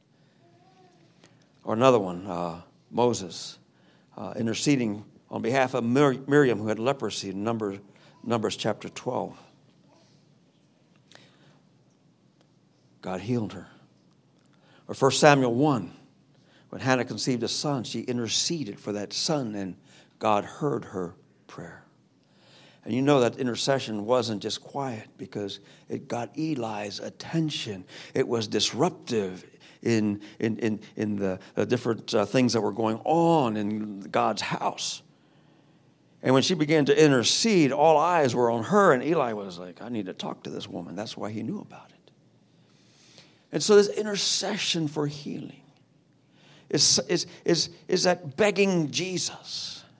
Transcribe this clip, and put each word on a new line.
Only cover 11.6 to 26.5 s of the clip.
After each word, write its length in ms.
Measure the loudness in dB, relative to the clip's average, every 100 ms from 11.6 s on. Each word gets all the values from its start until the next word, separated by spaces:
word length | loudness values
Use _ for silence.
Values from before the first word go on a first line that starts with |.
| _ _ _ _ _ _ _ _ _ _ _ _ _ _
God 180 | -10 -8
healed 340 | -4 -4 -4
her. 120 | -8 -16 -20 _ _ _ _ _ _ _ _ _ _ -14
Or 80 |
First 260 | 0 2 6
Samuel 340 | 8 8 4
one, 380 | 2 2 0 -4 -12 -20 _ _ _ _ _ _
when 120 | -4
Hannah 240 | 0 2
conceived 400 | 0 -4 -2 -2
a 40 | -2
son, 360 | -4 -2 -4
she 160 | -4 -8
interceded 800 | -6 -4 -2 -2 -2 -4 -6 -8
for 140 | -8
that 200 | -6 -6
son, 420 | -4 -2 -2 -2
and 220 | -6 -8 -10 -18 -20 _ _
God 260 | 2 2
heard 420 | 0 -4 -4 -4 -6
her 280 | -8 -8 -10 _ _ -20
prayer. 380 | -18 -16 -18 -20 _ _ _ _ _ _ -20 -20 _
And 80 | -4
you 80 | 0
know 200 | 4 6
that 180 | 4 2
intercession 680 | -2 -2 0 0 -2 -4
wasn't 380 | 2 2 2 -2
just 200 | -4 -6
quiet, 460 | -8 -8 -8 -8 -14 -16
because 440 | -12 -8 -8 -10 -16 -20 -12
it 200 | -10 -8
got 280 | -8 -6 -6
Eli's 600 | -4